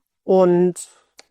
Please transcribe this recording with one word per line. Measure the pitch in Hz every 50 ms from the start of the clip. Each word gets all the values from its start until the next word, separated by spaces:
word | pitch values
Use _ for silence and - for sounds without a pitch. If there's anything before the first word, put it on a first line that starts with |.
| - _ _ _ _
Und | - 190 190 185 180 175 175 180 180 175 - - - _ _ _ _ _ - _ _